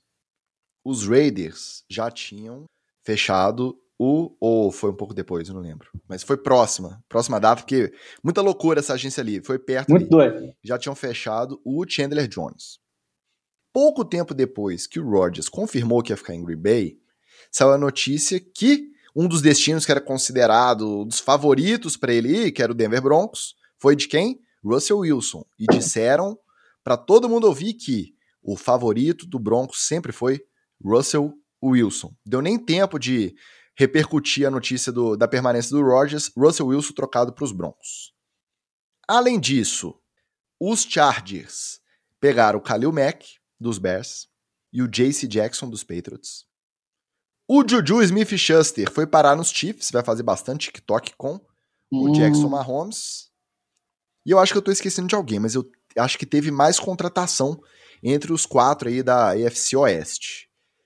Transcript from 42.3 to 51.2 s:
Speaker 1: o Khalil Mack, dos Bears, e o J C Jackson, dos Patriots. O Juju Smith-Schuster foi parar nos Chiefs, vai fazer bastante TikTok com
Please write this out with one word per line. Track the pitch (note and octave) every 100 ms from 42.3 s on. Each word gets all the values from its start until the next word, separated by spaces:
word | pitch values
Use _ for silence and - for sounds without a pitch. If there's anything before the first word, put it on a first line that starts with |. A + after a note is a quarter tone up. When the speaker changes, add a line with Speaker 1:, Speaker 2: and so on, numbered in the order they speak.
| A#2+ G#2+ G#2
Speaker 1:
o |
Khalil | - A2+ C#3
Mack, | D#3+ C3+ - - - _ -
dos | A#2 G2+
Bears, | F#2 F#2 B2 - - _ _ _ _
e | A#2+
o | B2
J | G#2+ C3
C | C#3 B2+
Jackson, | G#2+ G#2+ - C3
dos | A2
Patriots. | - E2+ - - - - - _ _ _ _ _ _ _ _ _ -
O | C#4 A#3+
Juju | A#3+ D3 A3+
Smith-Schuster | G3 G3 G#3+ G3 - D#3+ D#3 - -
foi | - D#3
parar | D#3 C#3+
nos | D3+ E3+
Chiefs, | - D#3+ G#3+ -
vai | A#2+
fazer | A#2+ A2+
bastante | A#2 F#2+ - C#3+ -
TikTok | - - A2 -
com | -